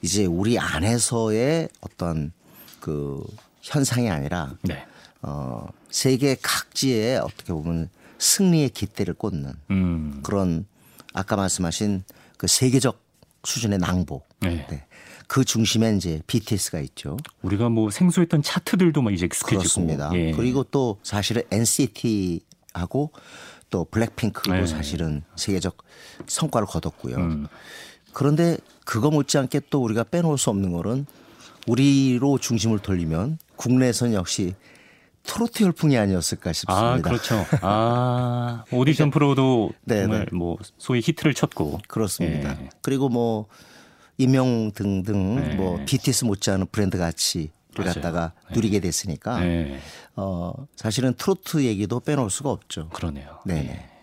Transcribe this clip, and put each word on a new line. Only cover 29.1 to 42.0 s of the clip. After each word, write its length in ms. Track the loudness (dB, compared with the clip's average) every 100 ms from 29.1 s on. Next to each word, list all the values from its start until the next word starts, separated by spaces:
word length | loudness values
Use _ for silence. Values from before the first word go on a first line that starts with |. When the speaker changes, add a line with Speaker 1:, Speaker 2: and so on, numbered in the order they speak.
Speaker 1:
못지않게 500 | 2 2 0 2 -2 0
또 120 | 0
우리가 220 | 0 0
빼놓을 320 | 0 0 0 2
수 120 | 0
없는 220 | 0 0
거는, 340 | -2 -2 -4 -6 -14 -20 -20 -20 -12 -2
우리로 720 | 4 6 6 4 4 4 2
중심을 400 | 2 0 2 0
돌리면 580 | 0 -2 0 0 -2 -4 -10 -8
국내에선 580 | 2 4 4 4 2
역시 400 | 0 0 -2 -4 -4 -14 -20 -20 -20 _ _
트로트 400 | -10 -4 -4 2
열풍이 340 | 2 4 4 4
아니었을까 540 | 4 2 0 -4 -4
싶습니다. 420 | -6 0 2 2
Speaker 2:
아, 60 | 2
그렇죠. 440 | 2 -2 0 -2 0 0
아, 1040 | 2 2 2 2 2 0 0 -2 -4 -6 -4
Speaker 1:
<laughs> 40 |
Speaker 2:
오디션 380 | 0 2 4 2
Speaker 1:
그러니까 40 | 4 4
Speaker 2:
프로도 360 | 4 4 4 2 -4
Speaker 1:
네, 160 | -2 0
Speaker 2:
정말 240 | 2 0 -2
Speaker 1:
네. 60 | -4
Speaker 2:
뭐 200 | -4 -4 -10 _
소위 220 | -2 0
히트를 340 | 0 2 2
쳤고. 460 | 2 -2 -2 -4 -4 -6
Speaker 1:
그렇습니다. 720 | -2